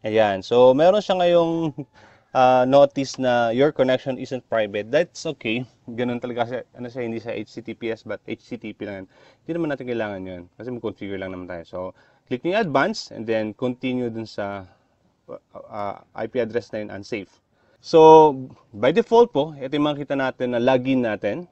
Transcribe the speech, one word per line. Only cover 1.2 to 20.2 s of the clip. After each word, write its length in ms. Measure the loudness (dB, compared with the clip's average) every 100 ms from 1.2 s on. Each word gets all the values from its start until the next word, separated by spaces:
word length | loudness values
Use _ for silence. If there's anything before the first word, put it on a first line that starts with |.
| 4 4 2 -2 -4 -8 -16 _ -20 _ _ 2
ah, 320 | 4 4 6
notice 480 | 6 6 2 -6 -4
na 400 | 0 2 2 2
your 160 | 0
connection 480 | 2 0 0 -2 -8
isn't 240 | -8 -10 _
private. 400 | -2 -2 -4 -2
That's 320 | -2 -2 -6
okay. 400 | -10 -8 -4 -4 -6 _ -14
Ganun 320 | -6 -4 -4
talaga 240 | -8 -6
kasi, 120 | -6 -6 -12 -16
ano 120 | -14
siya, 100 | -8 -8
hindi 160 | -8
siya 160 | -8 -10
H 160 | -10 -14
T 20 |
T 60 | -14
P 160 | -10 -8
S, 160 | -8
but 160 | -10 -12 -10
H 160 | -14
T 160 | _ -14
T 160 | -14 -12
P 80 |
lang 200 | -12 -12
yan. 40 | -16 _ _ _
Hindi 80 | -10 -6
naman 120 | -6
natin 160 | -6 -6
kailangan 340 | -6 -6 -8 -10
yun 160 | -14 -16 _
kasi 80 | -12 -8
mag-configure 440 | -8 -8 -10 -8
lang 120 | -10
naman 160 | -10 -12
tayo. 160 | -14
So, 140 | -12 -12 -12 _ _ _ _
click 160 | -6
nyo 160 | -2 -2
yung 40 | -2
advance 480 | 0 -2 -4 -12 -12
and 80 |
then 320 | -4 -2 -4 -6
continue 560 | -6 -4 -6 -4 -4
dun 160 | -8 -10
sa, 400 | -8 -8 -10 -14 _ _ _ _ _ -18 -18 _ -20 -14
ah, 320 | -10 -8 -10 _ -10
I 80 | -6
P 160 | -4
address 320 | -4 -6 -6 -10
na 80 |
yun, 80 | -10
unsafe. 400 | -14 -10 -10 -10 _ _ _ _ _
So, 560 | 2 8 12 12 10 4 -12 -18 _ -2
by 160 | 0
default 400 | 0 2 4 4
po, 240 | 0 -4 -8
ito 160 | -6
yung 160 | -2 -2
makikita 320 | -4 -6
natin 320 | -4